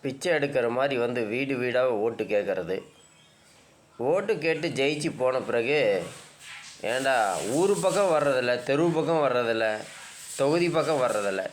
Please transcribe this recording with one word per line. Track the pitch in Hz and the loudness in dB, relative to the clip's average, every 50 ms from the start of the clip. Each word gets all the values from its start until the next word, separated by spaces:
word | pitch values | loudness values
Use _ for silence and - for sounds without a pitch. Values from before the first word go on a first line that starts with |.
பிச்சை | - 139 131 - - 185 165 | -6 -6 -8 -4 -2 0 0
எடுக்கிற | 151 143 143 139 131 117 117 | 2 0 0 0 0 0 0
மாதிரி | 117 123 135 143 139 | 0 0 0 0 2
வந்து | 123 120 120 123 123 117 | 0 0 0 0 -2 -2
வீடு | 104 110 127 139 135 139 | -2 -2 -2 -2 -2 -2
வீடா | 123 123 123 120 123 127 131 | -2 -2 0 2 2 2 2
ஓட்டு | 120 104 107 117 113 - 107 | 2 2 0 -2 -2 -2 -4
கேட்கறது. | - 107 104 101 95 95 92 87 82 92 - - - - - - _ _ - - - - _ _ - - - - - _ _ _ _ _ | 0 0 0 0 0 -2 -4 -2 -4 -4 -6 -6 -10 -20 -20 -20 _ _ -20 -20 -20 -20 _ _ -20 -20 -20 -20 -20 _ _ _ _ _
ஓட்டு | - 117 131 165 190 202 214 220 | -4 -2 0 0 0 0 -2 -4
கேட்டு | 156 147 165 160 160 160 170 | -2 0 -2 -2 0 -2 -4
ஜெயிச்சு | 123 127 135 143 151 147 - - - | 0 0 0 0 0 0 -2 -4 -2
போன | - 127 127 127 131 | 0 0 0 0 0
பிறகு, | 107 104 113 120 117 123 147 151 131 107 101 92 85 85 - - - - - - - - - - - - - - | -2 0 0 0 2 2 2 2 4 2 2 0 -2 -4 -10 -16 -20 -20 -20 -20 -20 -18 -18 -16 -18 -18 -16 -10
"ஏண்டா, | - 101 120 131 135 135 131 120 110 98 92 80 | -6 -4 -4 0 0 2 2 2 2 2 0 -2
ஊரு | 80 101 123 156 185 196 202 | -2 -2 0 2 4 2 2
பக்கம் | 170 170 190 170 196 202 190 | 2 2 0 2 2 2 4
வர்றதில்ல, | 160 151 147 143 135 127 123 123 123 123 - | 2 2 2 2 2 2 2 0 0 0 0
தெரு | - 139 143 165 175 | 0 2 2 2 2
பக்கம் | 160 156 156 147 165 160 147 | 2 0 0 0 2 2 2
வர்றதில்ல, | 135 123 123 120 113 113 113 113 110 107 107 - - - - - - - - - - - | 2 2 2 2 2 0 2 0 0 -2 -2 -6 -12 -16 -18 -18 -18 -18 -18 -16 -14 -4
தொகுதி | - 139 139 156 175 175 175 | 0 0 2 2 2 2 2
பக்கம் | 151 160 147 147 160 139 | 2 0 0 2 2 2
வர்றதில்ல." | 127 120 110 107 101 101 98 95 95 - | 2 0 0 0 0 0 -2 -2 -4 -6